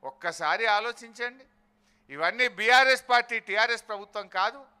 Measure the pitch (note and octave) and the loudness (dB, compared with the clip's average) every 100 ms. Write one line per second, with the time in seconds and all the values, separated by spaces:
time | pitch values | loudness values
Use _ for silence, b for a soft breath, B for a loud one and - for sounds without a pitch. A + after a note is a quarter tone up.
0 | C3+ - F3 D#3+ D#3 F#3 A3+ G#3 A3+ A#3 | -14 -8 -8 -4 -2 0 2 0 -2 -10
1 | A#3 A3+ A#3+ C4 C4 _ _ _ _ _ | -16 -12 -12 -12 -20 _ _ _ _ _
2 | _ C#3 E3 A3 B3+ F#3+ A3 B3+ C4 B3+ | _ -4 -2 0 -2 0 4 6 6 2
3 | - B3 A#3+ A#3 - G3+ A#3 A#3 - G#3 | 2 0 0 -6 -4 -2 0 -2 -8 -12
4 | G3+ G#3 G3 F#3 G3+ C#4 C4+ _ | -10 -12 -8 -4 -4 -4 -20 _